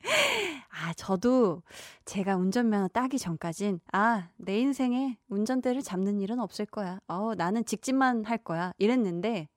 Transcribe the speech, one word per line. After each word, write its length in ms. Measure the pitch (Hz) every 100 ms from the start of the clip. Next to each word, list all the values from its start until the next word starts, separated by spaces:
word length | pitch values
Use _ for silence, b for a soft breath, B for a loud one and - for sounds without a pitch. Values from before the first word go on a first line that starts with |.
<laughs> 680 | 427 622 571 480 381 285 -
아, 240 | 165 160
저도 680 | 165 - 190 233 254 214 160 B B B B
제가 320 | - 202 196 185
운전면허 520 | 185 240 233 208 190
따기 300 | 226 254 262
전까진, 640 | 175 165 170 165 202 180 -
"아, 360 | 190 220 226 170 -
내 220 | 190 202
인생에 600 | 269 269 254 247 269 233 -
운전대를 520 | 202 220 254 254 254
잡는 380 | - 190 196 202
일은 200 | 196 247
없을 260 | 202 - 208
거야. 340 | - 190 185 -
어, 260 | 175 220
나는 300 | 214 170 226
직진만 600 | 214 214 - 269 262 233 214
할 100 | 226
거야." 380 | - 165 180 -
이랬는데, 720 | 202 254 202 170 196 220 151